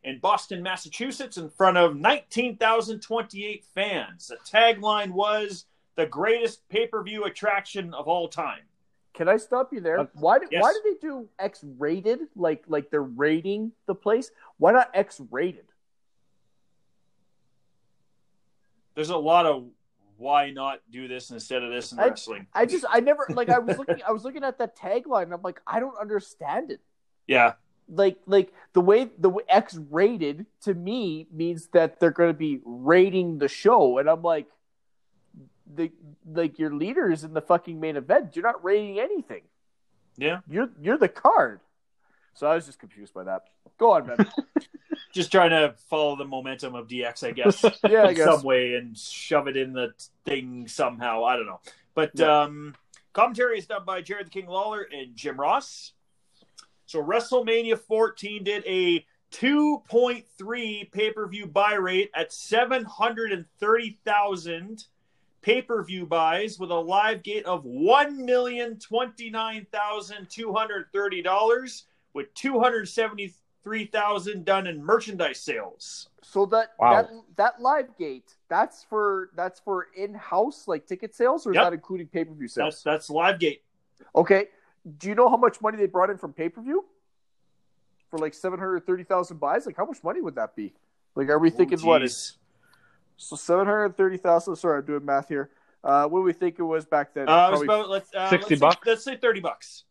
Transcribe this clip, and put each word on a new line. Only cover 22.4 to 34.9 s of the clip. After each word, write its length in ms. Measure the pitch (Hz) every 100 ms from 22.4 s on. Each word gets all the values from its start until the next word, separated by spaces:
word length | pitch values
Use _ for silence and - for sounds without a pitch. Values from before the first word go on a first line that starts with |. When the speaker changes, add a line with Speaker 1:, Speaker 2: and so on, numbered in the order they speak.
| -
Speaker 2:
I 120 | - 240
just, 200 | 359 254
I 100 | 226
never, 260 | 254 294 269
like, 200 | 247 240
I 100 | 247
was 180 | 233 175
Speaker 1:
<laughs> 20 |
Speaker 2:
looking, 220 | 277 170 196
I 40 |
was 120 | 220
looking 200 | 233 277
at 140 | 269 262
that 180 | 233 _
tagline, 460 | - 226 294 240
and 100 | 170
I'm 80 | 175
like, 200 | 185 175 -
"I 140 | 208
don't 180 | 262 220
understand 720 | 208 208 - - 147 180 294
it." 100 | - _ _ _ _ -
Speaker 1:
Yeah. 260 | 131 117 - _ _ _
Speaker 2:
Like, 280 | 175 196 185 -
like, 280 | 196 185 - _
the 80 | 185
way, 240 | 180 214 254
the 240 | - 190
w-, 160 | 190 -
X-rated 960 | 190 214 170 143 151 202 233 151 147 214 _
to 100 | -
me 540 | 175 175 247 202 156 160
means 360 | 156 170 170 -
that 320 | 175 165 -
they're 120 | 170
gonna 220 | 147 170
be 260 | 156 156 135
rating 760 | 117 120 131 175 190 185 175 156
the 80 | 139
show, 500 | - 196 233 143 123
and 120 | 143
I'm 120 | 165
like, 260 | 170 160 - _ _ _ _